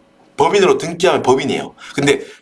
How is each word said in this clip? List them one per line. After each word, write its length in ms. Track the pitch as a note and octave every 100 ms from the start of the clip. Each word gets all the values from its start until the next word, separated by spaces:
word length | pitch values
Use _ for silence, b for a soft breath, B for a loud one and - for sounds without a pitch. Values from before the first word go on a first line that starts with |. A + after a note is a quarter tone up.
| _ _ _ -
법인으로 400 | D#3 G3+ F3+ C3+
등기하면 440 | D#3+ E3+ F3+ D3
법인이에요. 540 | - C3+ C#3 E2 - B B -
근데 260 | C#3 - B B